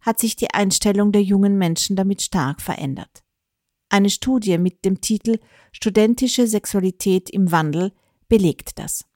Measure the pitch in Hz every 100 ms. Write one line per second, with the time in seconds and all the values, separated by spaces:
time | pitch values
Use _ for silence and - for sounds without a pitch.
0 | - 226 226 - - - 196 - 208 202
1 | 208 202 196 196 202 196 180 165 - 190
2 | 190 196 - 185 135 143 - - 135 135
3 | - _ _ _ _ _ _ _ _ 202
4 | 196 - - 262 214 170 180 _ 196 190
5 | - 214 226 226 _ _ _ - 220 208
6 | 220 247 254 - 233 214 - 202 185 180
7 | - 185 - - 185 165 156 156 185 _
8 | _ _ _ 226 180 - - - - -
9 | -